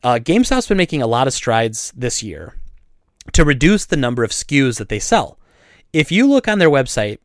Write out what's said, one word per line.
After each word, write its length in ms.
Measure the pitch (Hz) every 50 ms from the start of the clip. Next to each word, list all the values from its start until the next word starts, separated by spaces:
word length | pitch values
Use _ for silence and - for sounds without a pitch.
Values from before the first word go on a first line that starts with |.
| -
Uh, 160 | 123 123 117
GameStop's 460 | 117 - 175 226 254 - 269 262 233 -
been 80 | 208
making 260 | 190 180 - - 147
a 60 | 123 113
lot 180 | 117 120 131
of 80 | 135 127
strides 580 | - - 123 113 113 113 113 110 - - - _
this 260 | 127 123 120 - -
year 320 | 113 104 78 73 82 - - - - - - - _ _ _ _ _ _ _ _ - -
to 120 | - - 156
reduce 400 | 147 143 123 147 170 214 202 -
the 120 | - 180
number 260 | 147 131 120 120 123
of 80 | 117 107
S 140 | - - -
K 180 | - 147 143
Us 160 | 135 127 113 -
that 100 | 107 -
they 120 | 107 104
sell. 380 | - - 226 208 113 - - _ _ _ _ _ _ _ _ _ _ _
If 200 | - 156 147 -
you 140 | 170 202 262 277
look 180 | 277 269 -
on 140 | 226 214 202
their 100 | 175 156
website 480 | 143 139 127 127 - 123 107 104 107 -